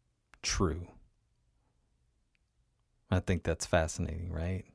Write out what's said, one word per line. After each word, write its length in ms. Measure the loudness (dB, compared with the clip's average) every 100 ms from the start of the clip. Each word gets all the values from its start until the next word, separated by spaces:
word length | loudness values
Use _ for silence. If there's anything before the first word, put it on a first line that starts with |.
| _ _ _ -8
true. 460 | -4 2 2 0 -8 -16 -20 _ _ _ _ _ _ _ _ _ _ _ _ _ _ _ _ _ _ _ _
I 80 | 2
think 240 | 2 0
that's 200 | 0 -2
fascinating, 680 | 2 2 2 -2 -4 -4 -4
right? 320 | -2 -2 -4 -6